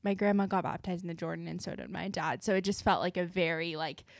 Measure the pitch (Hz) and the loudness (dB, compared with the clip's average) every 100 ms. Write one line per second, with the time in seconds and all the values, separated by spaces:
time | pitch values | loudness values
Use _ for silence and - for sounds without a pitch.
0 | 202 196 208 202 196 190 - - - 175 | -2 2 4 4 4 2 0 -4 -4 -4
1 | 180 165 165 165 170 175 - - - - | -4 -4 -4 -4 -6 -8 -6 -8 -8 -6
2 | 190 196 156 123 - 190 196 202 - 180 | -4 -2 -2 0 2 2 2 2 4 4
3 | 180 180 175 185 165 165 170 156 156 - | 2 0 -2 2 2 2 -2 -2 -4 -6
4 | - | -14